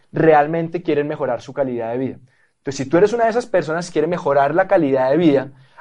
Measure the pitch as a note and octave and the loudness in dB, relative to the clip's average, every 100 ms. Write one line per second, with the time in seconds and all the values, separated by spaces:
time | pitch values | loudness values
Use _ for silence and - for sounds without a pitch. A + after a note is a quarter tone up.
0 | _ D3 D#3+ D3+ D3 E3 E3 F3 E3+ D3 | _ 0 4 4 4 -2 -4 -6 -2 -2
1 | D3 D3+ C3+ A#2+ - C3 C3+ A#2+ A2+ B2 | -2 -4 -4 -6 -6 -6 -4 -4 -6 -4
2 | C3 G2 _ _ _ _ - C3+ C3 E3 | -6 -8 _ _ _ _ -10 -8 0 2
3 | G#3 A#3 A3+ A3 A#3 F#3 D3+ D#3+ E3+ D#3+ | 2 2 0 -2 -2 -2 -2 -4 -4 -2
4 | D#3 F3 D3+ C#3 C#3 D#3+ F#3+ F#3+ D3 C3+ | -2 -2 0 2 2 0 2 2 2 2
5 | C3 D3+ E3+ C#3 C3+ - _ - | 2 2 4 2 0 -12 _ -14